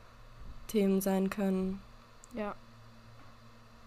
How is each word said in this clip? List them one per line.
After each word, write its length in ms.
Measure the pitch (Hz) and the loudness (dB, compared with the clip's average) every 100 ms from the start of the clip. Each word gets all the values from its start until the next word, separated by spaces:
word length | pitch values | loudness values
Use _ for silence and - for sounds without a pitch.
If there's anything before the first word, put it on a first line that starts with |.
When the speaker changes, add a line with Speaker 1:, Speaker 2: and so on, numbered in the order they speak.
| - - - - - - - | -20 -20 -20 -14 -12 -12 -2
Speaker 1:
Themen 340 | 220 196 190 | 4 6 4
sein 260 | 190 190 190 | 4 4 2
können. 540 | 208 196 190 190 196 - - - - - | 2 0 2 0 -4 -10 -20 -20 -20 -12
Speaker 2:
Ja. 200 | 240 208 - - - - - - - - - - - - - | -8 -8 -8 -16 -20 -20 -20 -20 -20 -20 -20 -20 -20 -20 -20